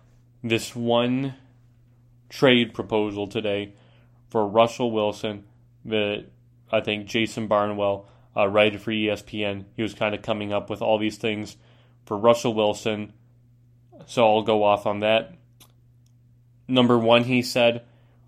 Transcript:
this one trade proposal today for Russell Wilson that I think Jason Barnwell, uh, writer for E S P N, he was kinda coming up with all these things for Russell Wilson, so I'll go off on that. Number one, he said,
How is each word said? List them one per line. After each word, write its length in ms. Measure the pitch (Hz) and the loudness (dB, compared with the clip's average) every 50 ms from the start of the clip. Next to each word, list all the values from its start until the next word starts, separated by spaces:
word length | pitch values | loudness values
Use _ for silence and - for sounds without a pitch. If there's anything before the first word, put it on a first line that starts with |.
| _ _ _ _ _ _ _ _ - | _ _ _ _ _ _ _ _ -4
this 320 | 117 113 110 - - - | -2 -2 -2 -2 -4 -8
one 580 | 120 117 117 117 120 120 123 127 131 139 135 131 - _ _ _ _ _ _ _ _ _ _ _ _ _ _ _ _ _ _ | -6 -2 0 0 2 2 0 -2 -2 -4 -6 -8 -12 _ _ _ _ _ _ _ _ _ _ _ _ _ _ _ _ _ _
trade 460 | - - 151 135 123 120 120 110 - | -2 2 6 6 6 6 4 0 -4
proposal 520 | - 104 95 113 107 107 107 101 101 101 | -8 -8 -4 -2 -2 -2 -2 -4 -6 -8
today 480 | 95 - 117 107 104 101 101 101 101 - _ _ _ _ _ _ _ _ _ _ _ | -6 -6 -6 -4 -4 -4 -4 -6 -8 -14 _ _ _ _ _ _ _ _ _ _ _
for 180 | - 113 107 | -2 -2 -2
Russell 460 | 101 98 113 117 117 - - 127 120 110 | 2 4 4 4 4 2 -2 -4 -2 -2
Wilson 500 | 107 104 104 101 - - 107 104 98 - - _ _ _ _ _ _ - | -2 -2 -2 -4 -4 -8 -8 -8 -10 -14 -20 _ _ _ _ _ _ -10
that 420 | - 110 107 104 104 104 107 - - - _ _ _ _ _ _ _ - | -4 -2 -2 -2 -2 -4 -6 -8 -14 -20 _ _ _ _ _ _ _ -2
I 80 | 110 | -2
think 260 | 107 110 107 104 101 | -2 -2 -4 -6 -6
Jason 420 | 98 - 113 113 110 - 113 110 101 | -4 -2 -2 -2 -2 -4 -6 -4 0
Barnwell, 600 | 107 104 104 104 104 101 101 101 101 98 - - _ _ _ _ - | 0 0 0 0 -2 -2 -2 -2 -2 -4 -8 -14 _ _ _ _ -4
uh, 100 | 113 104 | -2 0
writer 320 | 98 98 107 107 107 104 101 | 2 4 4 2 2 2 -2
for 140 | - 117 110 | -6 -6 -4
E 180 | 107 107 107 | -2 -2 -2
S 120 | 104 101 - | -2 -4 -6
P 180 | - - 107 107 | -10 -10 -8 -6
N, 220 | 101 101 101 98 - _ | -6 -6 -8 -12 -12 _
he 80 | - 113 | -6 -6
was 100 | 101 - | -6 -4
kinda 240 | - 113 107 104 101 | -4 -4 -4 -4 -4
coming 340 | - - 110 104 104 101 104 | -4 -6 -6 -6 -4 -4 -4
up 180 | 101 98 - | -4 -4 -6
with 100 | 107 101 | -8 -4
all 180 | 117 110 110 107 | -2 0 0 0
these 180 | 107 107 107 | 0 -2 -4
things 400 | - - 113 107 104 104 101 - - _ _ _ _ _ _ _ _ _ | -4 -6 -6 -6 -6 -8 -12 -14 -20 _ _ _ _ _ _ _ _ _
for 100 | - 107 | -8 -4
Russell 380 | 101 107 117 117 117 - 123 110 | 2 4 4 4 4 2 -2 0
Wilson, 580 | 110 107 104 101 - - 113 107 104 104 95 - _ _ _ _ _ _ _ _ _ _ _ _ _ _ _ - - - | 0 0 0 0 -2 -4 -6 -6 -6 -8 -10 -14 _ _ _ _ _ _ _ _ _ _ _ _ _ _ _ -20 -20 -20
so 180 | - - 127 117 | -6 0 2 4
I'll 180 | 110 107 110 107 | 4 4 4 2
go 200 | 110 110 107 104 | 2 2 2 4
off 240 | 101 101 101 - | 4 2 2 0
on 140 | 110 104 104 | -2 -4 -2
that. 340 | 104 107 110 113 - - - - _ _ _ _ - _ _ _ _ _ _ _ _ _ _ _ _ _ _ _ _ _ _ _ _ - | 0 2 2 2 0 -2 -10 -20 _ _ _ _ -20 _ _ _ _ _ _ _ _ _ _ _ _ _ _ _ _ _ _ _ _ -2
Number 280 | 131 127 123 120 120 | 2 4 4 6 4
one, 280 | 117 113 113 117 120 120 | 4 4 6 6 4 4
he 180 | 123 127 123 120 | 2 0 -2 -2
said, 400 | - - 127 120 120 117 120 - _ _ _ _ _ _ _ _ | -2 0 2 2 2 2 0 -4 _ _ _ _ _ _ _ _